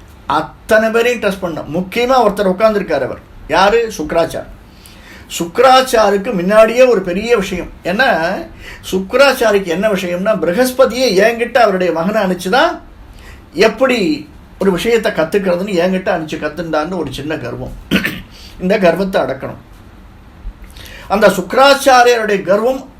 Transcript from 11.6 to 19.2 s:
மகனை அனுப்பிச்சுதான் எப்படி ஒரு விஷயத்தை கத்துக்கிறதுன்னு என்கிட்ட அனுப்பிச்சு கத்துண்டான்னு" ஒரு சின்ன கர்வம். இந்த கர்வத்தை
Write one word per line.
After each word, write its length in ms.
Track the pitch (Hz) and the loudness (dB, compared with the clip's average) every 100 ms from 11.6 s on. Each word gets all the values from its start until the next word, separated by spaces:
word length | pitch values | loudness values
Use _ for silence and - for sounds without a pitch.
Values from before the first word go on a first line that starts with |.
| 220 185 180 | 2 2 0
மகனை 280 | 160 170 220 | 0 -2 0
அனுப்பிச்சுதான் 580 | 196 180 190 240 330 349 - - - - - - - | 0 -2 0 2 2 -2 -14 -20 -20 -20 -20 -20 -16
எப்படி 760 | - 214 190 262 247 180 143 - - - - | 0 0 2 0 0 0 -2 -8 -20 -20 -4
ஒரு 120 | 196 | -2
விஷயத்தை 400 | 175 226 233 220 | 0 0 0 0
கத்துக்கிறதுன்னு 680 | 214 214 208 190 175 196 185 | -2 -2 0 0 -2 -2 0
என்கிட்ட 320 | 180 185 185 | 0 0 -2
அனுப்பிச்சு 300 | 180 156 156 | -4 -4 -8
கத்துண்டான்னு" 600 | 151 151 165 156 156 185 | -8 -8 -4 -4 -4 -6
ஒரு 140 | 143 | -8
சின்ன 240 | 127 139 156 | -8 -8 -8
கர்வம். 360 | 120 123 123 - - - - - - - - - | -8 -10 -12 -14 -6 -4 -4 -10 -16 -20 -20 -8
இந்த 160 | 185 208 | -2 2
கர்வத்தை 440 | 185 170 196 190 | 2 2 -2 -2